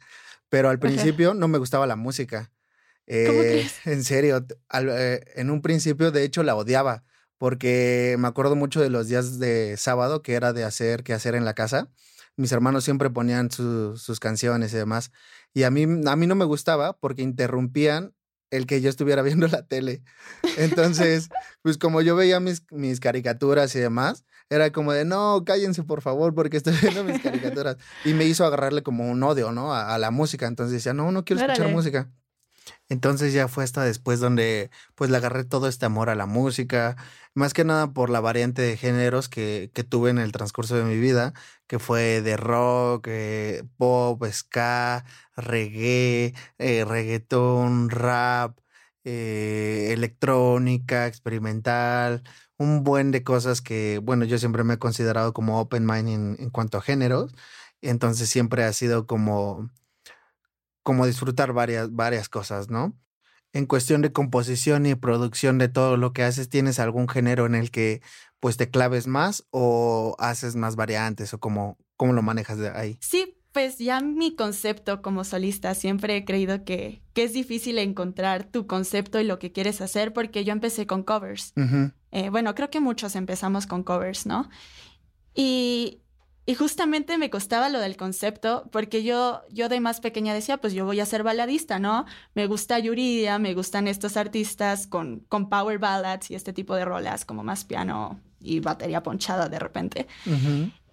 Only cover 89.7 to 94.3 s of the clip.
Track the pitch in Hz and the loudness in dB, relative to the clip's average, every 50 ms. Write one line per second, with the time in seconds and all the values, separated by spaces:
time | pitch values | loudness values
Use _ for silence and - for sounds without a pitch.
89.7 | 247 247 233 233 233 233 - 233 226 220 214 214 214 214 220 - 277 277 - 214 | -2 -2 -2 -2 -4 -4 -6 -6 -4 -4 -2 -2 -2 -4 -2 -4 -4 -2 -2 -4
90.7 | 190 190 190 190 202 202 208 202 226 214 214 226 220 233 240 240 277 320 - - | -2 -2 -2 -2 0 -2 -2 -2 -2 -2 0 0 0 0 0 0 -2 -2 -2 -2
91.7 | 214 185 196 202 214 233 302 - - - - _ - 214 208 196 208 208 - - | -4 -2 0 0 0 0 -2 -4 -10 -20 -18 _ -4 -2 -2 -2 -2 -2 -2 0
92.7 | 240 233 220 226 233 240 254 254 240 233 220 208 202 208 214 196 180 180 190 - | 0 0 0 0 -2 0 0 0 0 0 0 0 0 0 -2 -2 -2 -4 -4 -4
93.7 | - 202 202 202 196 196 196 208 202 220 208 208 | -2 -2 -2 -2 -2 -2 -4 -4 -2 -2 -4 -2